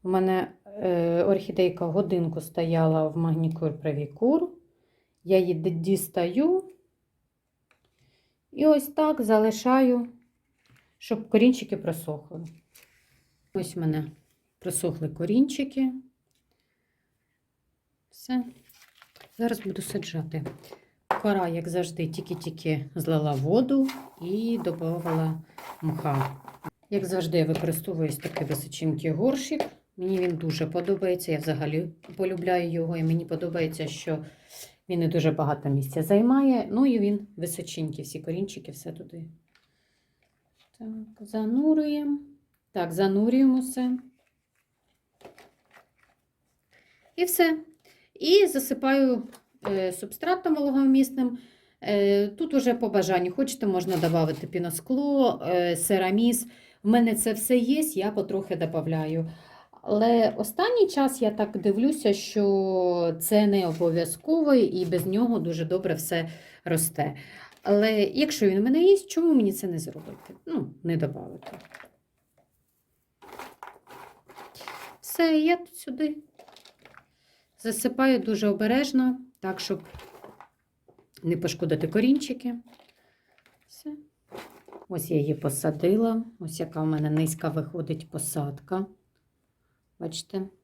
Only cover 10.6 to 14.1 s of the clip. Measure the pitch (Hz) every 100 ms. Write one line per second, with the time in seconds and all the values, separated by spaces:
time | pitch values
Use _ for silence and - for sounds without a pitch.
10.6 | _ _ _ _ - 220 - - 247 254
11.6 | - 196 170 165 - 151 - 165 165 -
12.6 | _ - _ _ _ _ _ _ _ 196
13.6 | 175 175 160 156 151